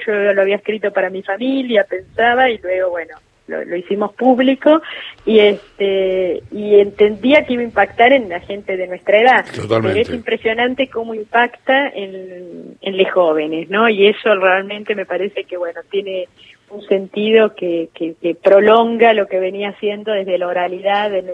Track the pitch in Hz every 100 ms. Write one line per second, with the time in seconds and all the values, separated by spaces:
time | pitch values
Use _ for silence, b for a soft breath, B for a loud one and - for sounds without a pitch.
0 | 226 208 202 196 196 202 - 214 202 196
1 | 185 190 196 196 262 269 254 208 190 185
2 | - - 233 247 262 214 180 185 185 175
3 | 160 156 _ _ - 156 151 175 - 202
4 | 208 - 247 247 262 269 302 320 B B
5 | B - - 220 208 196 - - 196 190
6 | 190 190 180 - - 208 208 202 202 202
7 | 208 208 247 294 262 247 233 - 196 -
8 | 240 269 202 175 - 202 202 185 180 180
9 | - 208 254 226 - - 104 113 - 202
10 | 233 - - 226 226 226 247 254 262 233
11 | 226 220 208 233 240 - - 269 285 -
12 | 190 190 185 180 180 170 175 - 190 190
13 | 190 185 165 156 156 160 160 196 233 202
14 | 202 208 226 196 185 185 196 208 214 202
15 | 185 175 202 202 - 180 170 170 - 196
16 | 196 185 180 b b _ _ 202 - 196
17 | 190 208 214 220 214 - 180 165 165 -
18 | 165 165 175 165 190 196 208 226 233 226
19 | 233 214 196 190 185 196 202 190 208 208
20 | 214 208 196 175 175 180 180 185 196 202
21 | 208 190 180